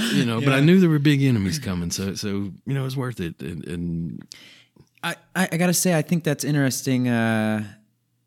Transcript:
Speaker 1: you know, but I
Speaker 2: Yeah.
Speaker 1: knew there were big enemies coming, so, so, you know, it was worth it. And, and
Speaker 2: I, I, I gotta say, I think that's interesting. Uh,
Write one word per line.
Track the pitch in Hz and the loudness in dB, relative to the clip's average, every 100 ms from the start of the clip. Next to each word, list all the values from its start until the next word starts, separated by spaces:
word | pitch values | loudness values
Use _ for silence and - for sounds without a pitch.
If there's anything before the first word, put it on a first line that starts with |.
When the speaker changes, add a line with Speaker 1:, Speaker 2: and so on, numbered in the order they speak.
| 226 | -2
Speaker 1:
you | 214 120 | 0 0
know, | 113 | 0
but | 139 | 2
I | 135 | 4
Speaker 2:
Yeah. | 151 | 6
Speaker 1:
knew | 190 | 6
there | 175 | 6
were | 151 | 4
big | 147 139 | 4 4
enemies | 135 117 95 85 | 4 2 0 -2
coming, | 113 90 85 | -4 -2 -4
so, | - 98 - | -4 -6 -6
so, | 104 101 101 92 - | -4 -4 -6 -10 -6
you | |
know, | 139 | -4
it | 131 | -4
was | 135 | -4
worth | 127 107 | -6 -6
it. | 85 - | -8 -8
And, | 69 82 - | -10 -10 -8
and | 87 87 82 82 55 - - - - _ _ _ _ | -6 -4 -4 -6 -10 -16 -20 -20 -20 _ _ _ _
Speaker 2:
I, | 170 165 _ 175 | -10 -10 _ -2
I, | 185 | -2
I | 165 | 2
gotta | 180 | 2
say, | 170 185 160 | 2 2 2
I | |
think | - 170 | 2 0
that's | 156 139 | 0 -2
interesting. | 139 147 135 - 135 127 123 | 0 0 0 0 0 0 2
Uh, | 117 113 110 107 107 104 - _ _ _ _ | 2 2 0 0 -2 -6 -14 _ _ _ _